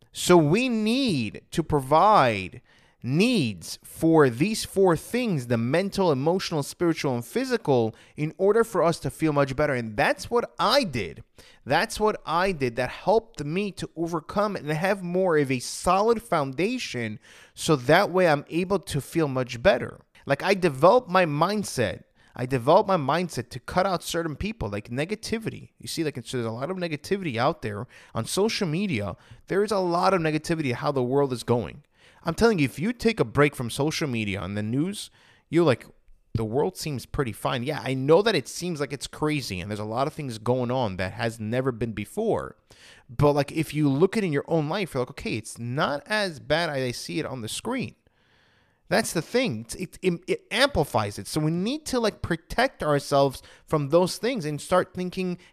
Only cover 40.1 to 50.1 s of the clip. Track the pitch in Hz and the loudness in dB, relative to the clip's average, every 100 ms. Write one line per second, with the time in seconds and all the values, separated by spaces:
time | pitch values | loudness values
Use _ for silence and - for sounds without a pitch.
40.1 | 156 139 110 110 127 120 131 113 92 92 | -4 -10 -8 -2 0 0 -2 -2 -4 -6
41.1 | 98 117 113 107 123 131 117 120 104 104 | -4 -6 -4 -4 -2 -2 -4 -6 -6 -8
42.1 | - 220 113 65 - _ - - - - | -4 -2 -2 -4 -14 _ -20 -20 -20 -12
43.1 | 117 147 143 139 160 151 147 147 135 190 | 2 4 4 0 -2 -4 0 2 4 2
44.1 | 220 190 147 - 165 147 190 185 135 123 | 2 -2 -2 0 -2 0 -4 -4 -4 -6
45.1 | - 226 120 - - 120 131 202 285 - | -6 -8 -8 -8 -12 -8 -4 -2 -4 -4
46.1 | 214 190 139 117 151 170 139 127 117 - | -4 -4 -6 -2 0 0 -2 -4 -6 -8
47.1 | 170 143 127 110 - 214 262 143 - _ | -6 -6 -8 -8 -8 -6 -6 -8 -12 _
48.1 | _ _ _ _ _ _ _ - 190 220 | _ _ _ _ _ _ _ -2 0 0
49.1 | 170 - 240 247 110 117 - 175 - 185 | -4 -2 0 0 -4 -8 -10 -10 -4 -2